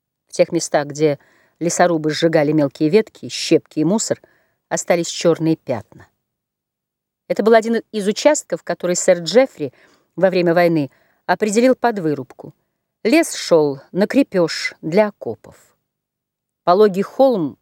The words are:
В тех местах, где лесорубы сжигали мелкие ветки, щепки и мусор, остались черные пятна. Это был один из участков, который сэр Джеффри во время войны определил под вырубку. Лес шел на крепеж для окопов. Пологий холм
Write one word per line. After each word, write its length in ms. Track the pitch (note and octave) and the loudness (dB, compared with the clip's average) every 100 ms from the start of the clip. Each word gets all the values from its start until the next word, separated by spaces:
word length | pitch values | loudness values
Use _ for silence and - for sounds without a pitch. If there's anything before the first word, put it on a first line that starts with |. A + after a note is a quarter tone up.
| _ _ _ | _ _ _
В 60 | |
тех 180 | - F3 | -2 0
местах, 360 | E3+ - D#3+ C#3+ | -2 -2 -4 -4
где 320 | C#3+ D#3 C#3+ _ _ _ - | -2 -2 -2 _ _ _ -8
лесорубы 520 | E3+ - F3+ E3 D#3 | -4 2 2 2 -2
сжигали 400 | D3 E3 D#3+ D3 | 0 0 2 2
мелкие 380 | D#3 C#3+ - D#3 | 2 0 0 0
ветки, 400 | G3+ A3 _ B2+ | 0 -2 _ -14
щепки 500 | - - D#3 - - | -8 -2 -2 -2 -4
и 40 | |
мусор, 380 | D#3 G#3+ - C3 _ _ _ _ - | 0 0 -2 -8 _ _ _ _ -10
остались 400 | E3 - F3 E3+ | -6 -2 -2 -2
черные 480 | - F3 D#3+ D#3+ D#3+ | -2 0 0 0 -2
пятна. 500 | - A#2 - C3+ - _ _ _ _ _ _ _ _ _ _ _ - | -4 -10 -10 -20 -20 _ _ _ _ _ _ _ _ _ _ _ -8
Это 160 | F3 | -2
был 100 | G#3 | 2
один 280 | A3+ A3 A3+ - | 2 2 -4 -6
из 160 | G#3+ G3 | -6 -4
участков, 560 | G#3 D4 D4 - E3+ | 0 2 0 -4 -10
который 320 | - F3 F3 F3+ | -8 -6 -4 -2
сэр 240 | - F3 | 0 0
Джеффри 540 | E3 G#3 C4 - C#3+ - _ _ _ - | 2 2 2 -2 -10 -12 _ _ _ -2
во 140 | F#3 | 0
время 240 | F3+ F3 | 2 2
войны 380 | E3+ E3+ E3 C#3 _ _ _ - | 2 2 2 -2 _ _ _ -4
определил 500 | F3+ G#3+ G3+ B3+ B3+ | -2 -2 2 2 2
под 240 | A#3+ G#3 | 0 -2
вырубку. 540 | D#3+ C#3 B2+ - - - _ _ _ _ | -4 -4 -8 -16 -20 -20 _ _ _ _
Лес 300 | G#3+ D4+ D#4 | 0 2 0
шел 460 | - - E3 D3 C#3 - | -4 0 2 2 -4 -8
на 160 | E3+ G3+ | -4 -2
крепеж 680 | B3+ C#4 F#3+ D#3+ - - - | 0 0 0 -2 -4 -10 -10
для 260 | - F3+ G#3 | -4 0 0
окопов. 480 | - B2 G#2+ - - _ _ _ _ _ _ _ _ _ _ | -2 -12 -12 -14 -20 _ _ _ _ _ _ _ _ _ _
Пологий 380 | - F#3 G#3+ F#3 | 0 4 4 2
холм 560 | G3+ - C4+ A3+ D3 - | -4 2 2 2 -4 -8